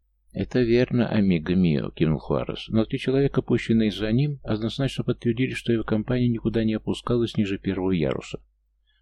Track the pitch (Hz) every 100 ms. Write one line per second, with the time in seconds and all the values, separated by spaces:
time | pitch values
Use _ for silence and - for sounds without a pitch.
0 | _ _ _ - 98 127 117 120 127 123
1 | 117 107 98 85 80 90 90 71 50 -
2 | 78 71 - 71 58 104 - 110 110 135
3 | - 135 139 - - 120 - 113 110 95
4 | 107 120 147 143 - 107 110 - 135 -
5 | - 120 120 117 127 113 - 117 107 110
6 | 107 123 123 113 117 113 110 110 - 95
7 | - 120 113 - 98 98 92 95 92 92
8 | 71 65 - - _ _ _ _ _ _